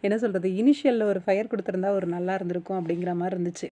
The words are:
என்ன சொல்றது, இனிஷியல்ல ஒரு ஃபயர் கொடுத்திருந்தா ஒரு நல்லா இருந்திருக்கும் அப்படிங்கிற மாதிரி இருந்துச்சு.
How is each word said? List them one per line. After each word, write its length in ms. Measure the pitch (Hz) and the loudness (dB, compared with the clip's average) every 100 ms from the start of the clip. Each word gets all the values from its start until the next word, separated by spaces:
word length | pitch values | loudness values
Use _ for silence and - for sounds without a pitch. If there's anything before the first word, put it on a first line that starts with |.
என்ன 160 | 202 214 | 0 0
சொல்றது, 320 | 240 185 180 | 0 0 -2
இனிஷியல்ல 540 | 185 240 285 285 240 | 2 4 4 4 2
ஒரு 180 | 214 196 | 2 0
ஃபயர் 260 | 180 190 214 | 2 0 2
கொடுத்திருந்தா 420 | 220 185 185 196 | -4 -2 -2 0
ஒரு 180 | 202 185 | 0 0
நல்லா 260 | 175 180 | -2 -2
இருந்திருக்கும் 520 | 190 175 175 170 190 165 | -2 -2 -4 -4 -4 -2
அப்படிங்கிற 300 | 170 180 175 | -2 0 -2
மாதிரி 260 | 175 185 | -2 -2
இருந்துச்சு. 260 | 175 175 - _ | -2 -4 -10 _